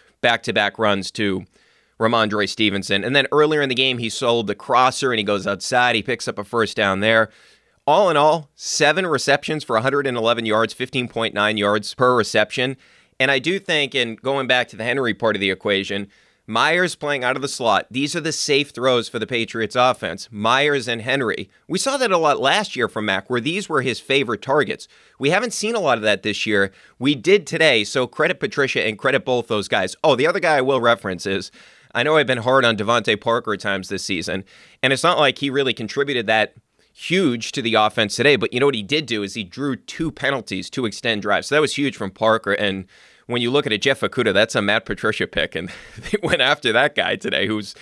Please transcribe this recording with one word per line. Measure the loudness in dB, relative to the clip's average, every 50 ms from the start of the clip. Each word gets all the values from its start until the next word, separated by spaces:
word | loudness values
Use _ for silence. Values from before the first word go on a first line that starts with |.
| _ _ _ _
back-to-back | 0 0 0 0 -2 -2 0 0 0 0 0
runs | 0 2 2 2 0 -2 -6
to | -4 -2 -2 -2 -2 -4 -6 -10 _ _ _ _ _ _ _ _ _ -2
Rhamondre | 0 2 2 2 2 2 0 0 -2 -2
Stevenson. | 0 0 0 0 0 0 -2 -2 -2 -2 0
And | 0 0
then | 0 0 2
earlier | 2 2 4 4 2 0
in | 0 0
the | 0
game, | 0 0 0 0 -2
he | -4 -6
sold | -6 -2 0 0 2 2 0 -2
the | -6
crosser | -6 -2 0 4 4 4 4 2 0 -2 0
and | 0 0
he | 0
goes | 0 0 0 0
outside. | -2 -4 -4 -4 0 2 2 2 2 2
He | 0
picks | -2 -4 -6 -6 -6
up | -8 -8 -10
a |
first | -8 -4 -2 0 0 0 0
down | 0 0 2 2 2
there. | 2 4 4 4 2 0 _ _ _ _ _ _ _ _ _ _ 0
All | 2 4 4 4 4
in | 4
all, | 4 4 4 2 2 -2 _ _
seven | -14 -10 -6 -2 2 2 2 2 2 0
receptions | 0 -2 0 2 2 0 0 0 -2 -6 -4
for | -2 0 0
a | 0
hundred | 2 2 0 0 0 -2
and | -2
eleven | 0 2 2 2 2 0
yards, | 0 2 2 2 0
fifteen | -2 -6 -8 -6 -4 -4 -4
point | -4 -4 -4 -4 -2
nine | 0 0 0 0 2
yards | 2 2 2 2 0 -2 -4 -2
per | 2 2 4 4
reception. | 2 2 2 2 2 2 2 0 -4 -2 -4 -4 -8 _ _ _ _ _ _ _ 0
And | 2 2
I | 2 2
do | 0 -2 -4 -2
think, | -2 -2 0 0 0 0 0
and | -2 -2 -2 -4 -6
going | -4 -2 -2 -2 0 0
back | 0 0 0 -2
to | -6
the | -6 -4
Henry | -2 -2 0 0 -2 -2
part | 0 0 0 0
of | 0
the | 0 0
equation, | -2 0 0 0 0 0 0 -4 -6 -8 -8 -10 _ _ _ _ _ _ _ -4
Myers | -2 0 2 2 2 2 0 -2 -4
playing | -6 -6 -4 -4 -2 -2
out | -2 -2
of | -2
the | -4
slot. | -8 -6 -2 2 2 2 2 0 -2
These | -6 -4 -4 -4 -4
are | -4
the | -4 -4
safe | -4 -4 0 0 2 2 0 -2
throws | -4 -2 0 2 2 2 0
for | -2 -6 -8
the | -6
Patriots | -4 -4 -4 -4 -4 -4 -6 -4 -2 0
offense. | 2 2 2 2 0 -4 -8 -8 -8 -12 -12
Myers | -6 -2 0 2 2 2 2 2 0 0 -2 -4
and | -6 -4
Henry. | -2 -2 -2 0 0 -2 -4 -4 -8 -12 _ _ _ -6
We | -4 -4
saw | -2 -2 0 0
that | 0 2
a | 2
lot | 2 4 2 2 2
last | 2 2 2 2 0 -4 -4
year | -2 -2 -2
from | -2 -4 -2
Mac, | -2 -2 -2 -2 -2
where | -4 -2
these | -2 -2 -4 -4 -4 -2
were | -2 -2
his | -2 -2 -4 -4
favorite | -2 0 0 0 0 0 -4 -4
targets. | -2 0 0 0 0 0 -4 -10 -12 -18 _ _ _ _ _ -2
We | 0 0
haven't | 0 0 0 -2
seen | -6 -4 -4 -4 -2
a | -2
lot | 0 0 0 2
of | 2
that | 0 0 0
this | -2 -4 -4 -4 -2
year. | 0 2 2 2 0 -4 -10 -20 _ _ -4
We | 0 0 0
did | 0 2 4 4 4 4
today, | 0 0 2 4 4 4 4 2
so | 0 -2 -2 -2
credit | -2 0 0 0 0 0 -2
Patricia | -6 -4 -2 -2 -2 0 0 0
and | -2 -2 -2 -2
credit | 0 0 0 0 0
both | 0 -2 -2 -2 -2
those | -2 -4 -2 0
guys. | -2 -2 -2 -2 -4 0
Oh, | 2 2 2
the | 4 2
other | 0 0 0
guy | 0 2 2
I | 2
will | 2 2 0 2
reference | 4 2 2 2 0 -6 -6 -6 -4
is, | -4 -4 -4 -6 -8 -16 -20 -20 -20 -20 _ _ _ -4
I | -2
know | 0 2 4
I've | 2 2
been | 2 0 -2
hard | 0 2 2 4 4
on | 4 2 0
DeVante | 0 0 0 2 2 0 -2 0
Parker | 0 0 0 0 -2 -4
at | -6 -4
times | -4 -4 -4 -4 -6 -6
this | -8 -8
season, | -6 -4 -6 -4 -4 -6 -6 -8 -8 _ -20 -20 -20 -20 _ _
and | 0 0
it's | 2 2 2
not | 2 2 4
like | 2 2 2
he | 0 -4 -2
really | 0 0 0 0 -2
contributed | -4 -6 -6 -2 -2 -2 -2 -2 -2 0 2
that | 2 2 2 0 _ -14 _ _ _ _ _ _ _
huge | -12 -6 -2 0 2 2 2 0 -2 -6 -8
to | -6 -4
the | -2 0 2
offense | 4 2 2 2 0 -2 -2 0
today, | 2 4 4 4
but | 4 2 -2 0
you | 2
know | 2
what | 2 0
he | 0
did | -4 -4 -4 -4 -2
do | -2 -4 -4
is | -4 -6 -6
he | -10 -12
drew | -10 -10 -8 -6 -6 -6
two | -8 _ -12 -10 -8 -8 -8
penalties | -6 -4 -4 -2 -2 -4 -6 -8 -8 -8 -10 -8
to | -6 -4 -4
extend | -4 -6 -4 -4 -4 -2 -2
drives. | 0 0 0 0 0 0
So | 0
that | 0
was | 0 0 -2
huge | -2 -4 -4 -4
from | -6 -8 -8
Parker, | -4 0 2 4 4 2 2 -2 -2
and | 0 0 -2 -2 -4 -8 _ _ -20 -20 -20 _ _ _
when | -6 -4 -2
you | 0 0
look | 0 0 0
at | 0 -2
it, | 0
Jeff | 2 0 0 0
Okudah, | -2 -4 -2 0 0 2
that's | 2 2 2 2 0
a | -2
Matt | 0 2 0 0 -2
Patricia | -4 -8 -4 -2 -2 -2 -2 -4
pick, | -4 -2 -2 -2 -2 -4
and | -6 -8 -10 -12 -16 -20 -20
<laughs> | -18 -16
they | -8 -4 -4 -2
went | -2 0 0 2
after | 2 2 2 2 0 2
that | 4 4 4 2 2
guy | 0 0 0 -2
today, | -2 -4 -4 -2 -2 -2
who's | -2 -2 -4 -6 -8 -14 -18